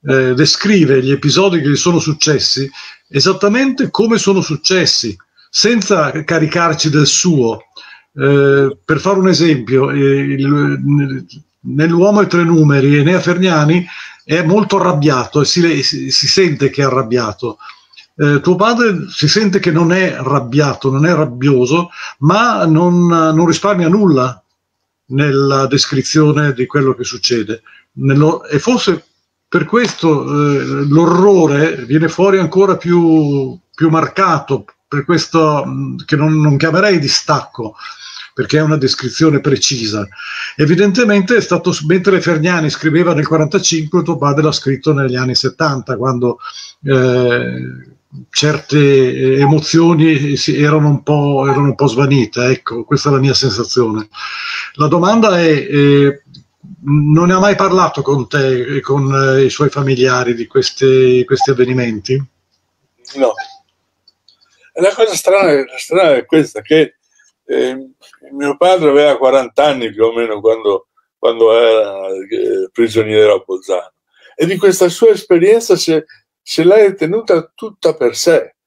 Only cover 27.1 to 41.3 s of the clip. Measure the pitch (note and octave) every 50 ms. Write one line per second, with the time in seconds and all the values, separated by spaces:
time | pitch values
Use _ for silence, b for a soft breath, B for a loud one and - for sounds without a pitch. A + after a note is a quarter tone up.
27.1 | - A2+ - - B2 A#2 G#2+ G2+ A2 A2+ b b b b b b _ C3 C3 C3+
28.1 | C3+ C#3+ D3+ D#3 E3+ - - - D3 C#3 - A3+ B3+ A3+ - G#3 F3 - _ _
29.1 | _ _ _ _ _ _ _ _ - F3 E3+ D3+ - A#3 B3 - - - - E3
30.1 | D3+ C#3 C3 C3 C#3+ D3 D3 D3 C#3+ C#3 C3 C3 C3+ C#3 C#3+ C#3+ C#3+ D#3 E3+ E3+
31.1 | F3 F3 F#3 G#3 G3 F3+ D#3+ D3 C#3+ C#3+ D3+ E3 - C3+ B2 A2+ C#3 D#3 D#3+ E3
32.1 | - - F3+ G3+ G3 F#3+ F3+ D#3+ - F#3 G3 F#3+ F#3 - - E3+ F3 F3 E3+ E3
33.1 | D#3+ D#3+ D3+ C#3+ C#3+ C#3 C3+ C3 - - _ _ _ - D#3 E3 D#3 D#3+ D#3 -
34.1 | - - G3 F#3 D#3+ D3+ - - C#3 B2 - - _ _ _ _ - C#3+ C#3+ -
35.1 | F3 D#3 - - - E3 D#3+ D#3 D3+ C#3+ C3+ C3 C3 C3+ C#3 C3 C3 - - -
36.1 | D#3 D3 D3+ D#3 D#3 D#3 D3+ D3+ C#3+ C#3 D3+ D#3+ D#3 F3+ G3+ G#3+ F#3+ E3+ C#3+ C3
37.1 | - - - - D3+ C#3 - - _ - A2+ A2 - B B B B B B B
38.1 | B B B B B - B2 - - D3+ D#3 D#3 D#3 D3+ C3 B2+ - - - B2
39.1 | - - D#3+ D#3+ D3 C#3 - D3+ C3+ - - - D3 B2 A2+ G#2+ G#2 G#2+ G2+ G2
40.1 | B B B B B B B B B - D3+ D3 F3+ E3+ G3+ G3+ F3+ B3 B3 G#3+
41.1 | G#3 G3+ F#3 F#3